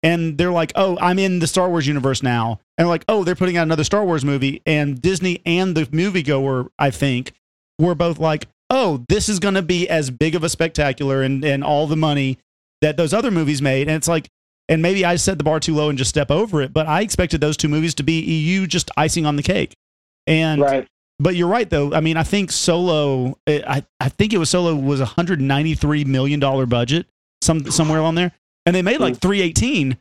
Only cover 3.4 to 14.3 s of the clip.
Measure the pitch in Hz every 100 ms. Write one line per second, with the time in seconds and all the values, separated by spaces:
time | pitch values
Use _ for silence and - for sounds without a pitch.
3.4 | 185 170 160 160 - 208 202 160 139 139
4.4 | 135 135 - 151 143 131 175 190 185 175
5.4 | - 170 190 160 143 151 190 185 147 139
6.4 | 135 131 127 _ 139 - 139 123 131 _
7.4 | _ _ _ _ 165 165 170 160 160 151
8.4 | - _ _ 262 226 143 120 202 - 202
9.4 | 202 190 165 180 175 165 139 123 160 165
10.4 | 160 - 165 - 147 135 139 135 131 135
11.4 | 147 139 139 147 151 151 156 143 135 131
12.4 | _ _ _ _ 151 147 160 190 247 190
13.4 | 156 147 139 135 143 156 156 170 -